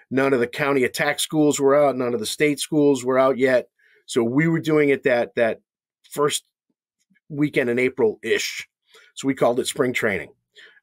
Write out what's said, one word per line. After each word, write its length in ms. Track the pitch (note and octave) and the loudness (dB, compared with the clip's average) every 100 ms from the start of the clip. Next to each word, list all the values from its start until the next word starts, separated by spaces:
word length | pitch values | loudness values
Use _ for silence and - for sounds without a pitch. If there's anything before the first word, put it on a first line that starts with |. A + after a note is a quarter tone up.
| - | -6
None 220 | C3 C3+ | -2 2
of 80 | C3 | 2
the 60 | A#2+ | 0
county 380 | - C#3+ C#3 | -2 -2 0
attack 360 | A#2+ - D3 D3 | 0 -2 -4 -4
schools 380 | - D#3+ D3 C#3 | -2 0 2 2
were 160 | C3+ | 2
out. 220 | D3 C#3+ B2+ | 4 2 0
None 160 | B2 | -2
of 80 | A#2+ | -4
the 60 | G#2+ | -6
state 340 | - D3+ C#3 | -2 -2 -2
schools 440 | - D3+ C#3+ C3 | -2 2 2 2
were 140 | B2 C3 | 0 2
out 200 | C3 A#2+ | 2 2
yet. 300 | C3 B2 - _ _ _ - | 2 2 -2 _ _ _ -4
So 160 | B2+ | 0
we 260 | A#2 C3+ E3 | 0 2 0
were 120 | E3 | 0
doing 300 | D#3+ D3+ C#3+ | 0 2 2
it 140 | C3+ | 2
that, 300 | C#3 A#2+ G#2 - | 2 0 0 0
that 240 | A2+ - _ _ _ _ _ | -2 -2 _ _ _ _ _
first 340 | D#3 C#3+ - - _ _ _ _ _ _ _ - | -2 -2 -2 -10 _ _ _ _ _ _ _ -10
weekend 420 | C#3+ D3 D#3 A#2+ | -4 -2 0 0
in 80 | A#2+ | 0
April-ish. 880 | B2+ - A2 - A2 G2+ - - - _ _ - _ | 0 0 0 0 -2 -2 -4 -10 -14 _ _ -20 _
So 120 | - C3+ | -8 -6
we 80 | |
called 240 | C3 B2 B2 | 0 0 0
it 60 | B2 | -4
spring 260 | - B2+ | -2 -2
training. 400 | A#2+ A2 F#2 - _ _ - - _ | -2 -2 -4 -8 _ _ -20 -20 _